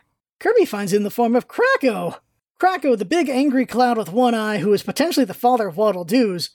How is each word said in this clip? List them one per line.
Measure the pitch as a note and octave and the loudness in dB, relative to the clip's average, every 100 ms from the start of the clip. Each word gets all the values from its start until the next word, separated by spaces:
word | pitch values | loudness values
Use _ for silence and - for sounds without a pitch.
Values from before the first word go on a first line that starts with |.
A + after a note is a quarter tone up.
| _ _ _ - | _ _ _ -6
Kirby | F#4+ A#4+ F4 | 0 2 2
finds | G3+ G3+ | -2 -2
it | G#3 | 0
in | |
the | G#3 | 0
form | - A#3 B3 | -2 2 0
of | - | -2
Kracko! | - B4+ C5 C4 G3 F3 - _ _ _ - | -2 0 2 0 -2 -6 -10 _ _ _ -2
Kracko, | F#4 F#4 D4 A3 | 0 0 0 0
the | F3+ | 0
big | E4+ D4 | -2 0
angry | B3+ D4 B3+ A#3+ | 0 0 0 0
cloud | A3 B3 A3+ | 0 0 0
with | D#3+ | -2
one | G#3+ B3 | 0 2
eye | A3+ G#3+ G#3 | 0 -2 -2
who | F#3+ | 0
is | G3+ | 0
potentially | - - E4 D4 G#3+ | -2 -2 -2 0 -2
the | - | 0
father | A#3+ B3+ G3+ | 0 2 0
of | D#3+ | 0
Waddle | G#3+ F3+ E3 | 0 0 0
Doos, | B3+ A3 F3 - | 0 0 -2 -8